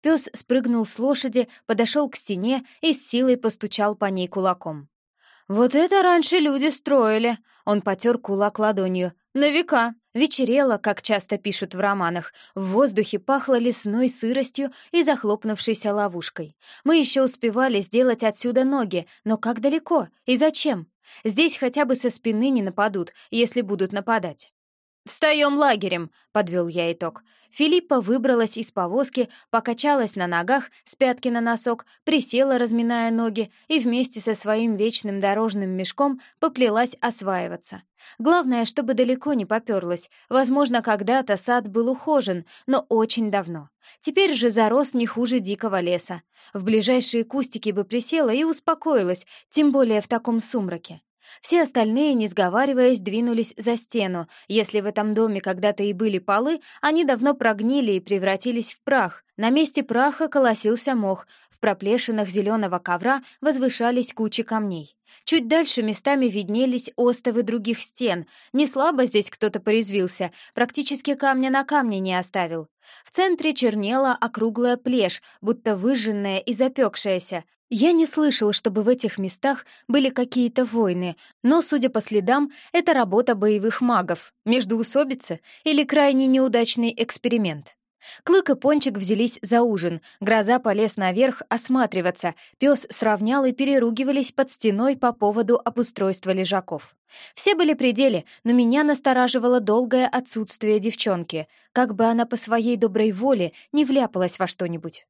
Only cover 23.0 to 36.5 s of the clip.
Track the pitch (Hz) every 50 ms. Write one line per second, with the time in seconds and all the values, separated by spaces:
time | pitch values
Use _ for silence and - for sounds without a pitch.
23 | 175 - _ - - _ - 226 233 226 - 247 240 190 202 185 - - 202 202
24 | 196 - 226 220 185 170 147 - - _ _ _ _ _ _ _ _ _ _ _
25 | _ - - - - 302 302 302 294 285 285 285 294 285 233 208 202 190 180 175
26 | 170 160 _ _ _ _ _ 214 202 175 175 180 175 170 160 175 170 170 170 170
27 | 180 165 - - _ _ _ _ _ _ _ - 294 320 320 359 349 - 294 254
28 | 208 185 233 262 226 262 254 233 226 214 - 220 226 - _ 208 180 175 180 254
29 | 277 269 - 254 240 233 - - _ _ - 226 226 - 233 233 - 294 294 277
30 | 240 202 - 196 180 175 175 170 175 185 262 277 254 - _ _ _ - - _
31 | 269 254 247 254 - 254 240 233 233 233 233 226 - 247 233 233 - _ _ _
32 | _ - 311 302 254 - - 240 269 269 262 247 247 233 226 233 233 233 240 233
33 | 226 233 226 226 233 226 208 220 220 - _ _ _ _ 311 320 226 240 233 247
34 | 262 254 - 220 - 233 214 202 - 202 214 220 226 233 220 190 214 226 226 -
35 | - 214 196 196 196 196 196 214 226 226 202 208 196 185 185 185 190 180 - -
36 | 277 285 269 262 - - _ _ - -